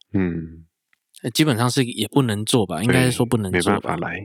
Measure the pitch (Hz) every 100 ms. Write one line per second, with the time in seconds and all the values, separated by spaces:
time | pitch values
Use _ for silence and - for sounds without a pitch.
0 | _ 98 90 85 80 82 82 _ _ _
1 | _ - 131 117 156 110 123 120 120 -
2 | 110 - 127 104 110 123 92 82 113 127
3 | 127 123 120 120 98 90 87 101 - 85
4 | 90 -